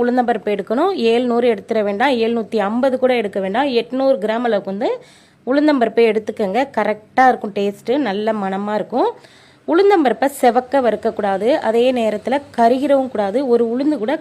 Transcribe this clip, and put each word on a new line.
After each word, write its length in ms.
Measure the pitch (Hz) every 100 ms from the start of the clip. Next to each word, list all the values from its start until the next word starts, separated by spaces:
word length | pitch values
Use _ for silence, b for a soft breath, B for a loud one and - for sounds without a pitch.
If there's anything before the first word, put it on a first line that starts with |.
உளுந்தம்பருப்பு 500 | 240 254 240 226 208
எடுக்கணும். 400 | 202 190 226 359
ஏழ்நூறு 540 | 359 226 233 247 233 240
எடுத்துட 340 | 208 - 220
வேண்டாம், 280 | 208 202 262
எழுநூத்தி 460 | 247 226 233 208 220
ஐம்பது 420 | 196 233 269 254
கூட 160 | 254
எடுக்க 260 | 247 208 196
வேண்டாம். 280 | 190 208 285
எட்நூறு 500 | 233 233 262 269 269
கிராம் 240 | 208 226 247
அளவுக்கு 260 | 208 196
வந்து 160 | 196 285 494 b b b b 240
உளுந்தம்பருப்பை 580 | 277 302 285 226 220 233
எடுத்துக்கோங்க. 500 | 214 214 214 202 202 277 -
கரெக்டா 520 | 208 208 - - 254
இருக்கும் 240 | 240 220
டேஸ்ட்டு, 420 | 202 202 202 - 262
நல்ல 360 | 247 196 214
மணமா 420 | 220 196 190 208
இருக்கும். 340 | 214 180 233 403 - b b b b -
உளுந்தம்பருப்பை 600 | 320 403 392 269 214 - -
செவக்க 400 | 254 226 247 277 247
வறுக்கக்கூடாது, 680 | 208 226 220 202 190 214
அதே 380 | 302 220 226 247
நேரத்துல 480 | 254 220 208 233 269 - -
கருகிரவும் 540 | 233 262 277 277 262
கூடாது, 380 | 220 202 220 277
ஒரு 160 | 233 233
உளுந்து 320 | 240 277 294
கூட 220 | 220 311